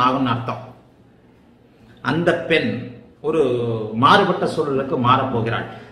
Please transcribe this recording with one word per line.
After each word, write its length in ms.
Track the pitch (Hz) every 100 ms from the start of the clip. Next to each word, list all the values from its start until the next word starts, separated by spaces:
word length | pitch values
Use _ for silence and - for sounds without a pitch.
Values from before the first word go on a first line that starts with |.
| 127
ஆகும்னு 280 | 131 127
அர்த்தம். 300 | 117 117 - - - - - - _ - _ - _ _ _ - -
அந்த 300 | 127 156 170 165
பெண் 360 | - 156 127 104 - - - - 143
ஒரு 180 | 160 131 120 120 113 107
மாறுபட்ட 520 | 110 143 196 180 175 156
சூழலுக்கு 500 | 160 139 135 131 147 120
மாறப்போகிறாள். 600 | 131 127 120 107 101 - - -